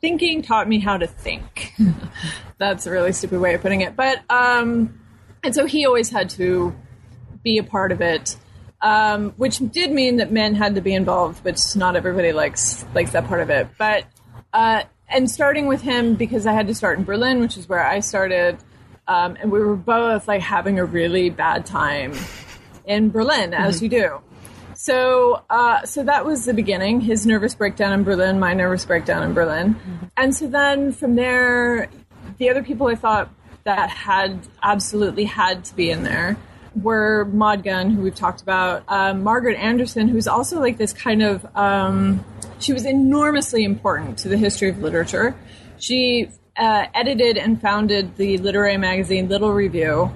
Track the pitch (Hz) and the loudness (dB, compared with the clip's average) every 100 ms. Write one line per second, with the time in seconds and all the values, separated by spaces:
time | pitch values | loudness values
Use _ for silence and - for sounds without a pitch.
0 | 330 339 339 320 - 226 202 214 202 196 | -2 -2 -2 -2 0 0 2 0 0 -2
1 | 165 - - 82 - - - - 208 160 | -4 -8 -10 -10 -10 -14 -14 2 2 2
2 | - - 160 - - - 196 190 - 180 | -6 -10 -10 -10 -16 -6 -4 -4 -4 0
3 | 180 180 180 180 180 170 190 190 185 - | 0 -2 -4 0 0 0 0 -2 -2 0
4 | 262 254 - 247 247 240 233 233 226 - | 0 0 0 2 4 2 2 0 -2 -4
5 | - - - - - 254 277 285 277 240 | -20 -20 -20 -8 -4 0 0 2 4 4
6 | 226 226 185 - 180 180 175 - - - | 2 -2 -4 -2 0 0 -2 -6 -16 -20
7 | - - - - 233 220 - 202 190 175 | -20 -20 -20 -8 0 0 0 -2 -2 0
8 | 170 160 - - - - - _ 214 214 | 0 0 -4 -12 -18 -20 -20 _ 2 4
9 | 214 208 208 - 262 - 233 339 359 285 | 2 0 -4 -2 -2 -2 -4 -2 0 2
10 | 254 240 214 220 214 208 208 202 190 190 | 2 2 2 0 2 2 0 0 0 0
11 | 185 180 170 170 185 170 - 208 185 175 | 0 0 0 -2 -6 -2 -2 0 0 0
12 | 180 180 170 156 151 - - - - 180 | -2 0 0 2 -2 -2 -4 -4 -4 -2
13 | 175 165 120 180 156 143 110 _ 214 208 | 0 -2 -2 -2 0 0 0 _ 0 0
14 | - _ - - - 220 226 220 - _ | -4 _ -20 -20 -4 2 2 2 -2 _
15 | _ 262 262 - 285 285 285 269 - 247 | _ 0 0 2 2 2 0 -2 0 0
16 | 233 220 233 240 214 220 208 226 185 170 | 2 2 0 0 0 0 0 -2 -2 -2
17 | 185 202 247 254 233 202 170 180 143 196 | -2 -2 0 0 0 -4 -4 0 0 0
18 | 202 202 190 180 175 175 - - - - | -2 -2 0 2 0 -2 -12 -20 -20 -18
19 | - 180 175 - 214 202 208 202 170 226 | -2 0 0 -2 0 2 2 0 0 2
20 | 233 220 208 202 170 196 180 196 175 170 | 2 -2 0 -2 0 -2 0 0 0 0
21 | 170 185 180 165 160 - 165 147 147 143 | 0 2 0 0 0 -2 -4 -2 -2 -2
22 | 135 147 - - - - - - - 208 | -6 -8 -12 -14 -20 -20 -20 -20 -4 2
23 | 214 220 233 294 185 170 196 165 220 240 | 2 2 0 0 0 0 0 0 0 2
24 | 185 143 - - - - - - - 254 | 0 -2 -16 -20 -20 -20 -20 -12 -2 2
25 | 254 254 247 240 - 233 240 220 - - | 4 4 4 2 0 2 4 2 -2 -4
26 | 269 294 302 294 226 226 202 185 190 233 | 2 2 2 -2 0 0 0 0 2 0
27 | 226 220 214 220 208 - 202 196 202 196 | 2 2 2 2 0 -2 -4 0 0 2
28 | 196 185 185 190 185 185 185 185 - 170 | 2 2 2 2 2 2 2 0 0 -2
29 | 165 165 160 170 165 156 185 220 185 170 | 0 -2 0 0 0 0 0 -2 -4 -12
30 | 180 - 262 262 302 277 285 277 277 - | -8 0 0 0 -2 0 2 2 -2 -2
31 | 269 240 254 247 247 247 240 233 - - | 0 2 2 2 2 2 0 0 -4 -10
32 | - - - - 247 254 254 233 254 226 | -20 -20 -18 -2 0 0 -2 -2 0 0
33 | 226 214 - - - - - 202 196 - | 0 0 -2 -10 -20 -10 -2 0 0 -4
34 | - 190 190 190 - - 196 202 - 208 | 0 0 0 -4 -14 -4 0 0 0 0
35 | 202 185 208 - 185 185 180 - 170 165 | 0 0 -4 0 0 0 -8 -4 -2 -2
36 | 170 156 170 214 - - - 220 202 220 | -2 -2 -2 -4 -8 -20 -10 -4 0 2
37 | 214 214 202 208 214 202 190 190 185 214 | 2 2 0 2 2 2 -2 -2 0 0
38 | 190 - 180 180 - 190 185 180 - 196 | -2 -2 -4 -4 -2 0 0 -2 -2 0
39 | 196 196 202 233 240 214 214 240 240 233 | 0 0 0 0 0 0 0 0 0 0
40 | 214 220 220 220 262 349 254 240 214 - | 2 2 0 0 0 0 -2 0 -4 -4
41 | 254 214 214 196 - - 202 196 190 196 | 0 2 2 0 -6 -2 2 2 0 0
42 | 196 196 - - - - - 254 233 269 | 2 0 -2 -14 -14 -8 -2 -2 0 2
43 | 262 285 302 294 269 233 208 202 202 151 | 4 4 2 0 0 0 0 0 0 -2
44 | 156 - 190 196 208 196 190 180 156 165 | -4 -8 -2 2 2 2 -2 -2 -2 -2
45 | 165 185 226 262 - - - - - 254 | -2 0 -2 -4 -16 -20 -20 -14 -2 0
46 | 247 240 214 - _ - 220 208 190 - | 2 2 -2 -10 _ -2 2 2 0 -2
47 | 247 247 240 208 185 226 208 208 208 202 | -2 2 2 2 0 0 0 0 2 0
48 | 185 180 196 190 196 196 202 196 185 185 | -2 -2 -2 0 0 0 2 2 0 0
49 | 180 190 180 196 214 202 196 170 156 156 | 0 -2 0 0 2 2 0 0 0 2
50 | 185 | 0